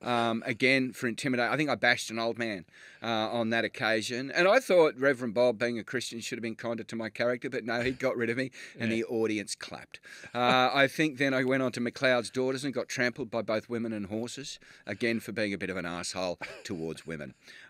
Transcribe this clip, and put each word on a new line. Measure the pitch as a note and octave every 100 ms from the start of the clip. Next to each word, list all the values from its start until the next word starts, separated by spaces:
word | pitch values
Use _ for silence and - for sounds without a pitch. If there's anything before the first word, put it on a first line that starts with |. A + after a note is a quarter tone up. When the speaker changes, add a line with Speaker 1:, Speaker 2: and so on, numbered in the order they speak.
Speaker 1:
Um, | - A#2+ A#2 A2+ C3
again, | A#2 C3 C3+ B2+
for | - B2
intimidate-, | A2+ C#3+ B2 A#2
I | C3
think | D3+
I | A#2
bashed | B2 B2 -
an | A2+
old | A#2 A2+
man, | A#2 G2+ E2 - - -
uh, | A2+
on | A2 G#2+ A#2 A2+
that | A#2
occasion. | G#2+ - A2 A2+ G#2+ A#2+ C3+
And | C#3 F3+
I | A#3+
thought | C4 F3 D#3 B2
Reverend | C#3 B2 B2
Bob, | G#2 B2 A2
being | A#2+ A#2+
a | G2+
Christian, | B2 - A#2
should | A2 A#2+
have |
been | A#2 A2
kinder | A#2 A#2
to | G#2 A2+
my | A2
character, | - A#2+ B2 C3+
but | A#2+
no, | A2 A#2
he | A#2+
got | C3 C3 B2
rid | A#2
of | A#2
me, | C3 - - -
and | A#2
Speaker 2:
Yeah. | A2+
Speaker 1:
the | A2
audience | A#2 A2 G#2+ G2+ -
clapped. | - C2 - - - - - A#2+
Uh, | B2 B2+ B2+
I | C#3 C3+
think | - D#3 B2+
then | C#3
I | C3 B2+
went | C3+
on | C3
to | B2
McLeod's | A#2+ - C3 B2 A2
Daughters | C3 B2+ C3+ C#3
and |
got | A#2+ G2+
trampled | - B2 A#2+ A#2+
by | A#2
both | G#2 A2 -
women | A#2 A2+
and | G#2+ G2
horses, | A2 A#2+ - D3 - - - -
again | G#2 A#2+ A2+
for | A2
being | G#2 G#2
a | F#2+
bit | F#2
of | F#2
an | E2+
asshole | F2 F2 F#2+ F#2 E2+ - - -
towards | F#2 D#2+ D#2 -
women. | D#2+ C#2 - - -